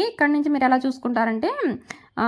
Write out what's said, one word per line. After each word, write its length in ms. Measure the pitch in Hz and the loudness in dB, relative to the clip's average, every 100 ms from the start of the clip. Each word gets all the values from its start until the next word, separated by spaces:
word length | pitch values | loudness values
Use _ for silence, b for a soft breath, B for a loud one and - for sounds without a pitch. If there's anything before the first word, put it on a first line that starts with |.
| 453 | -2
ఇక్కడి 260 | 453 294 | 0 2
నుంచి 180 | 294 294 | 2 2
మీరు 160 | 294 262 | 2 2
ఎలా 120 | 254 | 2
చూసుకుంటారంటే, 680 | 269 262 247 233 226 220 311 571 370 208 B B B | 0 -4 -2 0 0 0 -2 -2 -4 -4 B B B
ఆ, 80 | - | -4